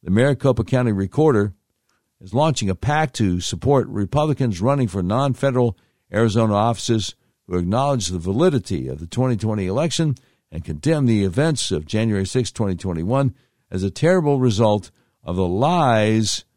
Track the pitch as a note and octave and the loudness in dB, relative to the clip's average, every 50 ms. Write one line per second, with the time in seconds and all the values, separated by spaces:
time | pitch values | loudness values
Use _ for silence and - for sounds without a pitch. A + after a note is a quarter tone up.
0 | _ F2 F#2 A2 B2+ C#3+ C#3 - - C#3 B2 - G#2 - - B2+ B2 A#2+ G#2 G2 | _ 0 2 4 4 4 2 2 2 0 2 2 0 0 0 0 0 0 0 0
1 | G2 F#2+ - - D#3 D#3 C3 G#2+ G2+ G#2+ F#2+ _ _ _ _ _ _ _ _ _ | -2 -2 0 2 2 4 4 4 2 0 -4 _ _ _ _ _ _ _ _ _
2 | _ _ _ _ - F#2+ G2+ B2 D3+ D#3+ C#3 - A2 G2 F#2 - - A2+ D3 D3+ | _ _ _ _ -16 -6 -2 0 0 0 0 0 -2 -4 -4 -2 -2 -2 0 0
3 | D#3 D3+ _ - A2+ F#2+ F2+ F2+ F2 - - E2 - C3 C#3+ C3+ A2+ - - G2+ | 0 -2 _ -2 0 0 0 -2 -4 -6 -8 -4 0 2 2 2 0 -2 -4 -6
4 | G2+ F2+ - D3 D3+ D#3 C#3+ - C#3+ A#2+ G2+ E2+ F#2+ B2 C#3+ C#3+ B2+ G#2 - G2 | -4 -2 0 -2 0 0 0 -2 -2 -4 -2 -2 0 0 0 0 0 -2 -2 -4
5 | F2+ F2+ G#2 B2+ C#3 C#3 B2 - - C#3 B2 B2+ B2 A#2 G#2 _ _ _ _ _ | -2 0 0 0 0 -2 -2 0 -2 0 2 2 0 0 -2 _ _ _ _ _
6 | _ _ - G2+ A#2 A2+ G2 A#2 A2+ A2 G#2 G2+ G#2+ A#2 A#2 - - - A#2 A2 | _ _ 0 0 2 2 2 2 2 2 2 2 2 2 0 -2 -2 0 0 0
7 | F#2+ - - _ _ _ _ _ _ - F2+ F2+ F2 F2+ G2+ A#2+ C3+ C#3+ C#3+ B2 | 0 -4 -10 _ _ _ _ _ _ -4 -2 -2 0 0 0 0 0 0 0 -2
8 | F#2+ E2 F#2 F2 D#2+ F#2 G2 A#2 E3 F#3 D3+ A#2+ F#2 - G2+ D2 B1+ B1+ B1+ D2 | -2 -4 -6 -6 -4 -2 0 2 2 2 2 0 -2 -2 -6 -6 -4 -6 -8 -10
9 | E2+ E2+ - A#2 B2+ C3 B2 G2+ G#2 A2 G#2+ G#2 F#2+ F#2 F#2+ B2+ D#3 E3 - - | -12 -8 -4 -2 0 0 0 -2 -2 -2 -2 -2 -2 -2 -2 -2 -2 -2 -2 -2
10 | E3 D#3 C3 - _ _ _ _ _ _ - D#2+ - - D#2+ D2 - D3+ D#3+ D3+ | -2 -2 -2 -4 _ _ _ _ _ _ -12 -12 -8 -8 -10 -4 0 0 0 2
11 | C#3 A#2+ A2+ G#2 G2 F#2+ E2 B2 D3 E3 D3+ A#2+ - - F#2+ D#2+ D#2+ - - G#2+ | 4 4 4 4 2 2 0 0 0 0 0 -2 -2 -2 -4 -4 -4 -4 -2 -2
12 | A2+ A2+ G#2+ G2 F#2+ F2+ - C3 A#2 - - - A2+ G2 F#2 E2 - G2 F2 D#2+ | 0 0 0 0 -2 -2 -2 -2 -2 -2 -4 -4 -4 -4 -4 -4 -4 -6 -4 -4
13 | E2 F#2+ B2 C#3 C#3 B2+ - _ _ _ _ _ _ _ - F#2 F#2 G2 F2 - | -2 0 0 2 0 0 -2 _ _ _ _ _ _ _ -6 -4 -4 -4 -2 0
14 | D3+ E3 F#3 F#3 D#3+ D3 C#3+ C3 B2+ B2 G#2 F#2+ A#2+ G#2+ G#2 G#2 - - _ _ | 2 2 4 4 2 2 2 2 2 2 2 4 4 4 4 2 -2 -8 _ _
15 | _ _ _ _ _ - F2 F2+ F#2+ F2 F2+ G2 B2+ D#3 F3+ F3 D#3 C3 A#2 A2 | _ _ _ _ _ -6 -2 -2 0 0 0 0 0 2 2 2 2 4 4 4
16 | G#2+ G#2+ A2 A2 A2 G#2 - - - _ _ | 2 2 2 2 0 0 -4 -6 -8 _ _